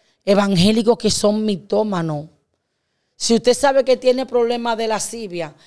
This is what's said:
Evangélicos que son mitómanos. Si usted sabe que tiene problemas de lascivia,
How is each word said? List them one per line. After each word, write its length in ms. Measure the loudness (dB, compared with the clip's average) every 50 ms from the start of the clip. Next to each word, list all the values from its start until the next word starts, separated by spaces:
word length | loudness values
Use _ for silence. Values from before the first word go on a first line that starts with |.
| _ _ _ _ -2
Evangélicos 720 | 0 2 2 2 2 2 4 4 4 4 2 2 0 0
que 140 | 0 0 -2
son 340 | 0 0 0 0 0 0 -2
mitómanos. 840 | -2 -4 -4 -6 -4 -2 -2 -2 -2 -2 -4 -4 -4 -6 -8 -10 -12 _ _ _ _ _ _ _ _ _ _ _ _ _ _ _ _ _
Si 180 | -6 -2 0 0
usted 200 | 2 4 2 2
sabe 300 | 2 2 2 2 2 2
que 120 | 2 0
tiene 300 | 2 2 0 0 0 -2
problemas 520 | -2 -2 0 0 0 -2 -4 -4 -4 -4 -2
de 80 | -2
lascivia, 680 | -2 -4 -4 -4 -8 -10 -10 -12 -10 -8 -8 -10 -10 -12 _ _